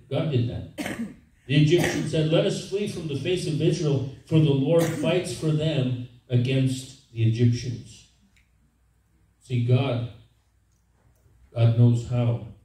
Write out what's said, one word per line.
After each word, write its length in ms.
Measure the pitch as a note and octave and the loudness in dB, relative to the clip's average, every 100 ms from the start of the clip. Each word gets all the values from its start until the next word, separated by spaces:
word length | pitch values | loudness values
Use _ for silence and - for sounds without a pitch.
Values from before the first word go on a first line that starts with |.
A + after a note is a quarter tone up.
| - | -8
God 220 | C3+ D#3 | -4 -2
did 180 | B2+ A2+ | -2 -2
that. 480 | - - - - - | -6 -10 -10 -8 -8
<coughs> 100 | A3 - _ _ - | -10 -14 _ _ -2
The 160 | D3 | 2
Egyptians 480 | D3+ F3 - D3 - | 4 4 2 -2 -2
said, 180 | D#3+ D#3 | -2 2
"Let 160 | E3+ G3+ | 2 0
us 240 | - - | -2 -4
flee 200 | G3 G#3 | -4 -4
from 180 | F3 D#3 | -6 -8
the 80 | C3 | -6
face 320 | F3 F3 D#3+ | -4 -4 -2
of 140 | D3 | -2
Israel, 480 | E3+ - D3+ C3 - - - | 0 0 0 -2 -4 -10 -2
for 120 | D#3+ | 2
the 140 | D3 | 4
Lord 320 | C3+ C#3+ E3 | 2 2 2
<coughs> 180 | D#3+ - | 2 -2
fights 320 | D#3+ F3+ - | -2 -2 -2
for 160 | - D#3+ | -4 -2
them 600 | D3+ D#3 C#3 B2+ A#2 - - - | 0 0 0 -2 -4 -8 -16 -2
against 800 | B2 B2 C3+ C3 - - - _ | 0 2 2 0 -2 -8 -20 _
the 100 | A2+ | -2
Egyptians." 840 | A2+ A2+ A#2+ A#2 B2 G#2+ - - _ _ _ _ _ _ _ _ _ _ _ _ _ _ | 0 4 2 2 -4 -10 -12 -20 _ _ _ _ _ _ _ _ _ _ _ _ _ _
See, 240 | - B2 | -6 -2
God, 460 | A#2+ B2 C3+ A#2 - - - _ _ _ _ _ _ _ _ _ _ _ _ A2+ | 2 2 2 -2 -6 -12 -20 _ _ _ _ _ _ _ _ _ _ _ _ 0
God 240 | A#2 A2+ | 2 6
knows 300 | A#2+ A#2 - | 4 4 0
how 380 | B2 A#2+ A#2 - - | -2 0 -2 -6 -20